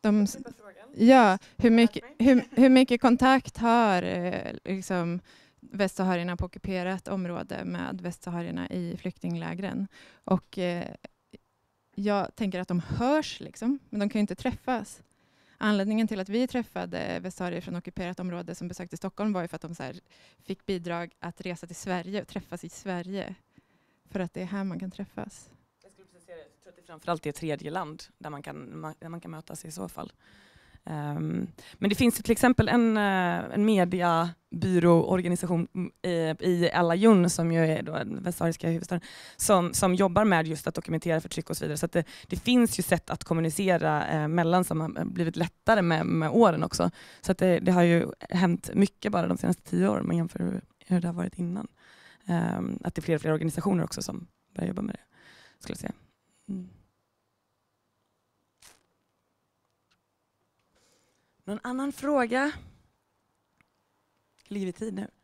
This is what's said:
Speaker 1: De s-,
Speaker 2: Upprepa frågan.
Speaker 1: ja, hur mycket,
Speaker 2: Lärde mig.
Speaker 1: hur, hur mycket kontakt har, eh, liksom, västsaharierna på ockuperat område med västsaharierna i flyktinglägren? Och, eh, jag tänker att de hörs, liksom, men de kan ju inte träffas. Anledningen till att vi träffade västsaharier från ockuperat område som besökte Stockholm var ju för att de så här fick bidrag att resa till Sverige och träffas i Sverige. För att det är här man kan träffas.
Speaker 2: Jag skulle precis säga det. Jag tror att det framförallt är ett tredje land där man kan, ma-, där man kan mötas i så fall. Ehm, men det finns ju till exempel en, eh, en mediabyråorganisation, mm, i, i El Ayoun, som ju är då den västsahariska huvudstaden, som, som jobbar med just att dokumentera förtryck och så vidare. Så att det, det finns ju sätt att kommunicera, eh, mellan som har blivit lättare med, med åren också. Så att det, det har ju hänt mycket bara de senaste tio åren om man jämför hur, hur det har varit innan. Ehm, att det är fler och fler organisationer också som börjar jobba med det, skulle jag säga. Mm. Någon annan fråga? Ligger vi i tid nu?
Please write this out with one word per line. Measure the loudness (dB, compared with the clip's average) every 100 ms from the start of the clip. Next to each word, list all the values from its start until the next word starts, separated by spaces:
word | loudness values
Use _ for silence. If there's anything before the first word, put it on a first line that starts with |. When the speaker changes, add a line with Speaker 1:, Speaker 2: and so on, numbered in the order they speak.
Speaker 1:
De | 4 4
s-, | 2 -2
Speaker 2:
Upprepa | -14 -18
frågan. | -20 -20 -20 4 8
Speaker 1:
ja, | 10 8 4 -2 _
hur | 6
mycket, | 8 6 2
Speaker 2:
Lärde | -12 2
mig. | 6
Speaker 1:
hur, | 6 4 6
hur | 8
mycket | 8 6 4
kontakt | 4 6 6 4 2 -2
har, | 2 4 4 2
eh, | 0 -2 -4 -4 -8 -10
liksom, | -6 -8 -4 -2 -2 -4 -8 -20 _ _
västsaharierna | -16 -2 -2 0 0 0 -2 -6
på | -8
ockuperat | -8 -6 -4 -4 -6 -6
område | -6 -4 -6 -8 -8
med | -8 -6 -8 -8
västsaharierna | -10 -10 -8 -8 -6 -8 -6
i | -6 -6 -8
flyktinglägren? | -10 -8 -8 -6 -6 -8 -8 -6 -8 -10 -20 _
Och, | -2 -2 _ -6
eh, | -4 -4 -8 -14 -20 _ _ -20 _ _ _ _ _
jag | -6 -2 0 -2
tänker | -4 -4 -4
att | -2
de | -4
hörs, | -2 -2 0 0 -2 -10
liksom, | -16 -6 -4 -4 _
men | -4
de | -2
kan | 0
ju |
inte | -2
träffas. | -2 -6 -6 -4 -4 -6 -16 _ _ _ _ _ _
Anledningen | -2 0 0 0 0
till | -2
att | -4
vi | -2 0
träffade | -2 -6 -8 -6 -6 -6 -6
västsaharier | -8 -8 -6 -6
från | -8 -10
ockuperat | -10 -10 -8 -6
område | -8 -8 -10
som | -10 -12
besökte | -10 -12 -10
Stockholm | -10 -4 -4
var | -2
ju | -4
för | -8
att |
de | -12
så | -12
här | -12 -12 _ _ _ _
fick | -12 -12 -6
bidrag | -6 -6 -8 -8 _
att | -14 -12
resa | -10 -10 -12
till | -14
Sverige | -6 -6 -4 -8
och | -6
träffas | -12 -12 -14
i | -14
Sverige. | -14 -8 -8 -6 -8 -8 -12 _ _ _ _ _ _ _
För | -8
att | -6
det | -6
är | -8
här | -6
man | -6 -6
kan | -10
träffas. | -10 -12 -12 -14 -16 -20 _ _ _
Speaker 2:
Jag | _
skulle | _ _
precis | _ _
säga | -20
det. |
Jag | -20 _
tror | -20
att | -20
det | _
framförallt | -12 -4 -2 -4
är |
ett | -6
tredje | -6 -6 -6
land | -8 -8 -12 -18 _
där | -14
man | -14
kan, | -14 -14 -14 -12
ma-, | -14 -14
där | -14
man | -14
kan | -12
mötas | -16 -14 -16
i | -14
så | -12 -12
fall. | -12 -16 _ _ _ _ _ _ -20
Ehm, | -12 -8 -6 -6 -4 -4 -6 -10 -20
men | -4 -2
det | 4
finns | 2 2
ju |
till | 0
exempel | 4 4 4 4
en, | 4 4 2
eh, | 2 2 0 -2 -2
en | 0
mediabyråorganisation, | 4 4 4 2 2 2 0 -6 _ -4 2 4 8 6 6 0 0 -2 0 -2 -2
mm, | -6 -8 _
i, | -4 -2 -2 -2 0
i | 2 2
El | 2 2
Ayoun, | 6 8 8 6
som | 2 0
ju | 2
är | 2 0
då | -4
den | -6 -6 -6
västsahariska | -8 -4 -4 -2 -4
huvudstaden, | -4 -4 -8 -8 -20 -20 -8
som, | 2 4 4
som | 2 2
jobbar | 4 2 4
med | 4 4 2
just | -4 -6
att |
dokumentera | -8 -4 -4 0 -2
förtryck | -2 -10 -6
och | -6
så |
vidare. | -6 -4
Så | -2
att |
det, | -2 -4 -10 -10
det | -6
finns | 2 4 4 2
ju |
sätt | 0 0 -2
att | -10
kommunicera, | -2 -2 0 0 2 2 2 0 0
eh, | -2 0
mellan | 0 4 2
som | 2 -2
har | -4 -4
blivit | -6 -2 -2 -2
lättare | -4 _ 2 2
med, | 4 2 2
med | 0 2
åren | 6 6 6
också. | -2 0 -2 -2 -20 -14
Så | -4
att | 0
det, | 4 4
det | 4
har | 4
ju | 6 4 2 -6
hänt | -4 2 2 0 -2
mycket | 2 2 _ -4
bara | -2 0
de | 0
senaste | 0 -2
tio | -2 0 2
åren | 0
om | 0
man | -2
jämför | -2 -4
hur, | -6 -6 -10 _ -2
hur | -2
det | 0
har |
varit | -4 -6 -6
innan. | -6 -6 -10 _ _ -20 -20 _ -4
Ehm, | -2 0 -2 -4 -6
att | -6
det | -6
är |
fler | -2
och | -2
fler | 0
organisationer | -2 -2 -2 0 0
också | -2 -6
som | -8 -10 -14 _ _
börjar | -6 -6
jobba | -4
med | -8
det, | -10 _ _ -20 -20 -20 _
skulle | -12
jag | -10
säga. | -10 -12 _ _ _ _ -12
Mm. | -12 -12 -20 _ _ _ _ _ _ _ _ _ _ _ _ _ _ _ _ _ _ -20 _ _ _ _ _ _ _ _ _ _ _ _ _ _ _ _ _ _ _ _ _ _ _ _ _ _ _
Någon | -10 -10
annan | -6 -6 -6
fråga? | -4 0 0 2 0 -2 -4 -16 _ _ _ _ _ _ _ _ _ _ _ _ _ _ _ _ _ _
Ligger | -8 -6
vi |
i |
tid | -6 -10
nu? | -8 -12 _